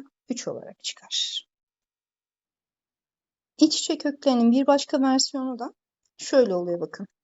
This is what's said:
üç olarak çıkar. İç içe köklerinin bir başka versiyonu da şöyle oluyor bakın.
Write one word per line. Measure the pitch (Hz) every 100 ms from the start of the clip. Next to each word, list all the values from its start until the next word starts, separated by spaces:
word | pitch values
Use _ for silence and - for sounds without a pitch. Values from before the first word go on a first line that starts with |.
| 269 _ _
üç | 233 -
olarak | - - -
çıkar. | - - - - - - - _ _ _ _ _ _ _ _ _ _ _ _ _ _ _ _ _ _ _ _ -
İç | 302 -
içe | - 294
köklerinin | 294 285 277 247 233
bir | 254 277
başka | 277 - 294
versiyonu | 269 262 - 269 262 247
da | 262 - _ _ _ _
şöyle | - 277 220 180
oluyor | 175 175
bakın. | 180 - 202 _